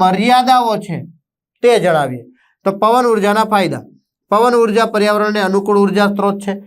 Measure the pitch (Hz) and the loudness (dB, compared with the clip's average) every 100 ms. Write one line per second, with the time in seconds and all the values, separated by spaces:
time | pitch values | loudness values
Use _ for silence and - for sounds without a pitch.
0 | 185 190 240 254 247 254 233 202 180 143 | 0 2 2 2 2 2 0 -4 -6 -12
1 | - _ _ _ _ - 240 220 175 160 | -12 _ _ _ _ -2 2 2 2 0
2 | 135 123 117 _ _ _ 196 196 214 247 | -2 -8 -16 _ _ _ -6 -2 0 2
3 | 240 220 202 214 214 208 165 127 - _ | 2 0 0 0 0 0 -2 -6 -12 _
4 | _ _ - 208 240 240 226 214 233 220 | _ _ -4 0 2 2 2 0 0 0
5 | 208 208 214 214 185 196 208 202 196 196 | 0 0 0 -2 -2 -2 0 2 2 2
6 | 202 202 202 202 202 196 | 0 0 -4 -4 -8 -10